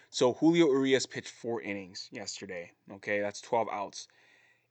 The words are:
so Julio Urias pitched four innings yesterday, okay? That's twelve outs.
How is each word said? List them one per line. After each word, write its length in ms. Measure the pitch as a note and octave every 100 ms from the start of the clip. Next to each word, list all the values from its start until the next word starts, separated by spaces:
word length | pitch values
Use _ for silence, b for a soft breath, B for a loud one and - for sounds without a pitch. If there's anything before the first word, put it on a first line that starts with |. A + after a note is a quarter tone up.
| b
so 240 | - B2+
Julio 340 | A2+ D#3 E3+ E3
Urias 380 | C3+ C3+ C3 -
pitched 240 | C3+ -
four 320 | - A#2 A#2
innings 480 | F2 G2+ F2+ G2 -
yesterday, 600 | B2+ G2 - G2 F2+ F2 _ -
okay? 300 | G2+ G#2+ G#2
That's 180 | G#2 -
twelve 300 | - A#2 G#2+
outs. 380 | G2+ G2 - - b b b b b b